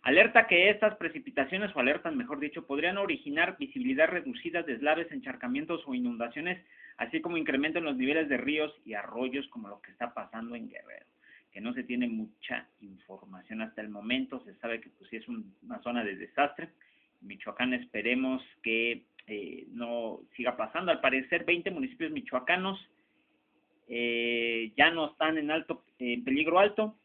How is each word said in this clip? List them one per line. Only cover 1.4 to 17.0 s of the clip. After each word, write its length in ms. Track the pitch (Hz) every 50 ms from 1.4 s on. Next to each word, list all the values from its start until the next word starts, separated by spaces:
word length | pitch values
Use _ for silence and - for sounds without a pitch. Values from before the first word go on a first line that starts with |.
| 135 - 185 190 214 190 -
o 40 | 143
alertan, 380 | 123 135 151 - - 170 156
mejor 220 | 127 120 123 151 139
dicho, 280 | 151 147 - 170 160
podrían 300 | - 139 147 156 175 190
originar 600 | 202 202 175 151 131 - 147 143 156 170 185 190
visibilidad 500 | - 143 135 - 131 123 131 131 139 160
reducida, 540 | - 180 175 143 135 120 - - 170 165 175
deslaves, 500 | 165 156 127 - 139 147 156 165 165 165
encharcamientos 680 | 147 131 123 135 127 - 127 123 127 143 156 160 170 160 -
o 80 | 143 127
inundaciones, 720 | 127 123 123 120 113 117 120 - 147 160 175 180 180 - _ - - - - -
así 220 | - 117 117 - 160
como 160 | 156 170 170
incremento 420 | 165 147 - 135 135 147 156 151 170
en 60 | 165
los 120 | 151 135
niveles 320 | 127 127 135 151 160 160 143
de 80 | 139
ríos 360 | 117 123 139 151 156 151 147 - - _
y 80 | 110 110
arroyos, 540 | 101 98 - 107 117 127 131 123 139 135
como 220 | - - 120 107 101
lo 120 | 101 -
que 100 | - -
está 220 | 98 _ 120 120 -
pasando 420 | - - - - 113 113 117 120
en 140 | 117 113 -
Guerrero, 360 | - - - - - - - _ _ _ _ - - - _ _
que 100 | _ 98
no 120 | 107 120 123
se 100 | 127 120
tiene 240 | 123 123 123 123
mucha 600 | 120 113 110 110 107 _ _ - - 123 120 - _ _ _
información 800 | 107 98 95 95 _ - 98 95 - 98 95 90 - - 110 110
hasta 200 | 110 113 - -
el 80 | 107 104
momento. 520 | 104 104 104 113 123 131 135 131 139 123 -
Se 100 | 104 95
sabe 260 | _ - 117 113 113
que, 80 | - -
pues, 200 | _ _ 98 -
sí 60 | -
es 120 | 110 -
un, 280 | - 120 113 110 95 - _ -
una 160 | 117 120 107
zona 240 | - 120 120 120 110
de 120 | 101 95
desastre. 540 | 92 92 - _ 139 147 143 - - 160 - _ _ - _ _ _